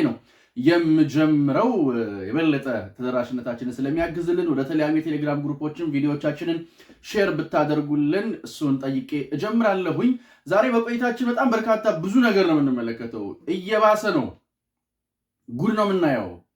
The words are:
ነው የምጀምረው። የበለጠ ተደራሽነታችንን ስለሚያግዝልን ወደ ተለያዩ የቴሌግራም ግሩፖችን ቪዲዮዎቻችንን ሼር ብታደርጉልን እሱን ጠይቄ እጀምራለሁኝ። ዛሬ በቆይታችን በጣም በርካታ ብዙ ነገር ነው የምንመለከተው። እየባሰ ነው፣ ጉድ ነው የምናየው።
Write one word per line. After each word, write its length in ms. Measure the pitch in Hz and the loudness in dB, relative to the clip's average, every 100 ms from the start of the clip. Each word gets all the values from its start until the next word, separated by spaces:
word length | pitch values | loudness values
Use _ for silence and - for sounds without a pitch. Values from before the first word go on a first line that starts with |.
ነው 140 | 147 117 _ _ _ - | -2 -2 _ _ _ -2
የምጀምረው። 1120 | 131 175 165 156 147 139 156 151 139 139 233 214 143 120 110 101 | 2 4 4 4 4 4 4 4 2 2 2 2 0 0 -4 -6
የበለጠ 420 | 95 139 160 143 131 113 98 | -4 0 2 0 -2 -6 -6
ተደራሽነታችንን 840 | - 127 123 120 127 120 117 127 120 | -8 -4 -2 -4 -6 -6 -8 -8 -4
ስለሚያግዝልን 720 | 139 160 165 170 165 175 170 | -2 -2 -2 -2 -2 0 0
ወደ 140 | 135 | 0
ተለያዩ 320 | 135 156 151 156 | 0 0 0 0
የቴሌግራም 460 | 160 147 147 143 | -2 -2 -2 -2
ግሩፖችን 500 | 143 143 151 151 165 | -4 -4 -6 -6 -4
ቪዲዮዎቻችንን 680 | 139 147 143 151 - 170 165 - _ - - - | -2 0 0 -2 -4 -4 -6 -8 _ -20 -20 -6
ሼር 240 | 208 196 | 0 0
ብታደርጉልን 960 | 151 147 - 147 151 143 147 147 180 226 165 | 0 -2 0 0 0 0 0 0 0 -2 -6
እሱን 320 | - - 151 135 | -10 -6 -2 0
ጠይቄ 320 | 135 135 127 147 131 | -2 -4 -4 -6 -6
እጀምራለሁኝ። 800 | 151 208 233 220 190 180 143 240 247 - _ - | -4 -2 2 2 2 0 0 0 0 -6 _ 0
ዛሬ 180 | 190 254 | 2 4
በቆይታችን 560 | 233 226 240 247 233 240 | 2 0 -2 -2 -2 -2
በጣም 200 | 240 269 | 0 2
በርካታ 360 | 220 226 220 220 165 | 0 2 0 0 -2
ብዙ 180 | 180 233 | 0 4
ነገር 260 | 240 196 175 | 4 4 4
ነው 100 | 151 | 4
የምንመለከተው። 680 | 139 123 113 117 117 113 101 - - | 2 0 -4 -6 -10 -10 -10 -10 -6
እየባሰ 520 | 185 185 214 214 214 214 | -6 -2 2 4 4 2
ነው፣ 140 | 165 107 - _ _ _ _ _ _ _ _ _ _ - | -2 -2 -8 _ _ _ _ _ _ _ _ _ _ -12
ጉድ 240 | 120 190 | -2 0
ነው 120 | 214 208 | 2 2
የምናየው። 440 | 190 165 123 92 87 _ | 4 2 2 -2 -10 _